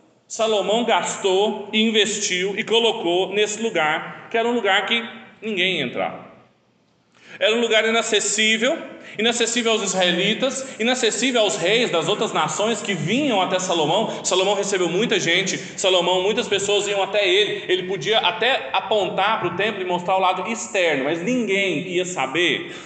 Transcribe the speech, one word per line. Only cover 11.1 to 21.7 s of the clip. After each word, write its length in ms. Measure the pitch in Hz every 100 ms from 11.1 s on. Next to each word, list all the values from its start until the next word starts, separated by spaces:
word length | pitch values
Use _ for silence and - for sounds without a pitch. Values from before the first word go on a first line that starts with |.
| 214 262 240
aos 140 | 208 -
reis 360 | 170 226 208
das 160 | 165 151
outras 260 | 208 208
nações 480 | 175 160 180 214 226
que 140 | - 180
vinham 440 | 151 247 302 202
até 200 | 180 185
Salomão. 680 | 180 175 151 190 214 - -
Salomão 300 | 185 190 202
recebeu 340 | 190 196 175
muita 300 | 175 226 202
gente, 360 | 156 180 190 185 - -
Salomão, 440 | 196 180 175 185
muitas 240 | 190 226 226
pessoas 400 | 196 196 202 202
iam 160 | 202
até 240 | 190 208 190
ele. 360 | 190 208 - -
Ele 120 | 185
podia 340 | 180 190 156 220
até 520 | 175 170 233 262 -
apontar 680 | 196 - 214 180 185 202 214
pro 160 | 175 175
templo 260 | 208 196
e 40 | 185
mostrar 300 | 175 180 190
o 60 |
lado 280 | 185 185 196
externo, 520 | 220 - 196 170 139
mas 180 | 135 165
ninguém 680 | 180 254 208 196 196